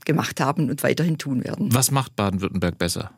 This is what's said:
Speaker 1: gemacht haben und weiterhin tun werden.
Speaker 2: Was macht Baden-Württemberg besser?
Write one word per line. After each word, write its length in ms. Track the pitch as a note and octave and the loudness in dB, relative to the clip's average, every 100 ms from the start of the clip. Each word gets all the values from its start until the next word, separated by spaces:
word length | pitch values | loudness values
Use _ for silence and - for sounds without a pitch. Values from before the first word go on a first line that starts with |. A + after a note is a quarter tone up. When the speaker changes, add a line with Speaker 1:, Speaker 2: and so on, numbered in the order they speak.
Speaker 1:
gemacht 360 | - D#3+ - - | 0 0 0 0
haben 300 | C3+ E3 D3 | 0 2 0
und 120 | D3 | 0
weiterhin 360 | C3+ - E3+ D#3 | 0 2 2 0
tun 260 | D3 B2+ | -2 -4
werden. 240 | - - G3+ | -4 -2 0
Speaker 2:
Was 160 | B2 C3 | 2 2
macht 260 | C#3 B2+ - | 2 0 0
Baden-Württemberg 640 | G2+ F#2 G2 F#2+ F2 E2+ | 0 0 -2 0 0 0
besser? 320 | F2 E2+ - | -2 -2 -8